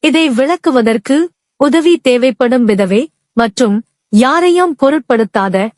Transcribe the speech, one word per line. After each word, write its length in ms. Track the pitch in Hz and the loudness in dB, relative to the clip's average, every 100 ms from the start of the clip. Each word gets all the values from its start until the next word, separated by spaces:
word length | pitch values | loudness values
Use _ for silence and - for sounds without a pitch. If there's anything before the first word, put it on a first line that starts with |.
இதை 200 | 311 302 320 | 0 0 0
விளக்குவதற்கு 880 | 233 269 349 - 262 226 226 - 277 339 _ _ _ | 0 -2 -2 0 0 0 -2 -2 -2 -2 _ _ _
உதவி 340 | 285 302 320 339 | 0 2 2 0
தேவைப்படும் 680 | - 247 254 233 247 254 233 | 0 0 0 0 -2 0 0
விதவை 360 | 202 196 196 302 _ _ - | 0 0 -2 -4 _ _ -2
மற்றும் 380 | 233 - 240 202 - _ _ | -2 0 -2 -2 -6 _ _
யாரையும் 600 | 208 254 320 349 349 359 294 | 0 2 2 2 2 0 0
பொருட்படுத்தாத 800 | 269 302 247 233 220 220 196 190 214 | -2 -2 -2 -2 -2 -2 -2 -2 -4